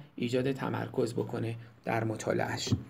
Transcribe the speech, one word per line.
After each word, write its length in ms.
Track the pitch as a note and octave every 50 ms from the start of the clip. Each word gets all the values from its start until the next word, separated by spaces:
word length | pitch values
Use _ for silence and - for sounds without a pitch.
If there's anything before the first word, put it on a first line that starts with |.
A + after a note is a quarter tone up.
| - - -
ایجاد 360 | - B2 A#2 B2+ B2+ B2+ C#3
تمرکز 600 | C3+ C3 C3 A#2 A2+ A2 A#2 A#2 - B2+ A#2 A#2 A#2
بکنه 420 | A#2 A2+ - A#2+ A#2 A2+ A2+ A#2 - - - - - -
در 180 | A#2+ A#2 A2+ A2+
مطالعه‌اش. 680 | A2 G#2+ - - - A2+ A#2 - - A2+ - - - - - -